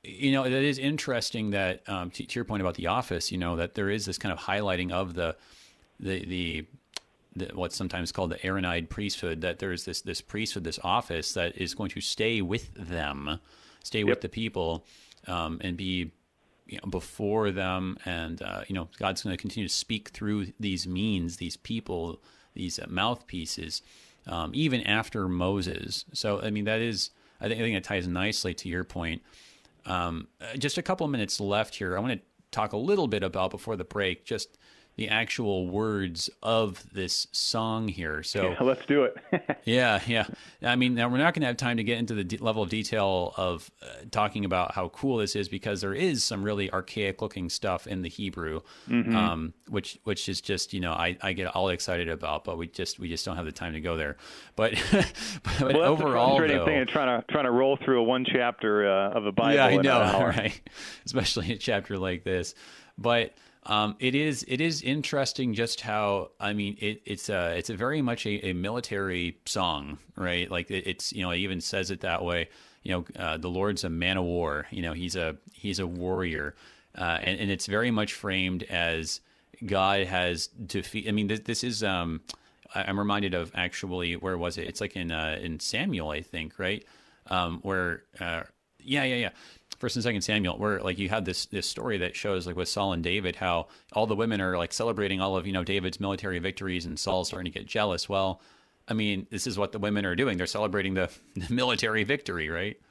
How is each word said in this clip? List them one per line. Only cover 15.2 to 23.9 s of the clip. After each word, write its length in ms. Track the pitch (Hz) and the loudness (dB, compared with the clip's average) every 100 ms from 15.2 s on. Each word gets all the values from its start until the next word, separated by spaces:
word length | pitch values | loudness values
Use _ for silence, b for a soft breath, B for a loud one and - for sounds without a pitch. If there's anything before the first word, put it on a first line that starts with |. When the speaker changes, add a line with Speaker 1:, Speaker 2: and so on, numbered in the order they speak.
| - | -6
Speaker 1:
um, 320 | 87 80 80 | -4 -2 -4
and 140 | 92 87 | -4 -4
be, 340 | 92 92 82 - _ _ _ _ - | -2 -2 -4 -10 _ _ _ _ -16
you 120 | - | -10
know, 60 | 101 | -6
before 600 | 95 - - 101 110 101 | -6 -6 -4 0 2 2
them. 480 | 95 92 92 92 - 92 | 0 0 0 -2 -6 -6
And, 340 | 85 82 82 | -4 -4 -6
uh, 200 | 50 - - | -8 -8 -4
you 60 | |
know, 140 | 92 85 - | -4 -6 -4
God's 240 | 98 92 | -4 -2
gonna 140 | 101 87 | -4 -4
continue 320 | 98 110 92 | -4 -4 -2
to 40 | |
speak 340 | - - 107 - | -4 -2 -4 -6
through 400 | - 107 104 98 - | -6 -2 -2 -4 -4
these 300 | 104 92 90 | -2 -2 -2
means, 480 | 90 110 95 85 85 | -2 0 0 -2 -4
these 200 | 87 - | -8 -8
people, 640 | - 113 - 90 85 82 b b b | -6 -6 -4 -4 -4 -8 b b b
these, 240 | - 78 - | -8 -6 -6
uh, 80 | - | -4
mouthpieces, 920 | 90 110 120 - 90 80 - 80 - b | 0 0 -2 -6 -8 -6 -6 -6 -8 b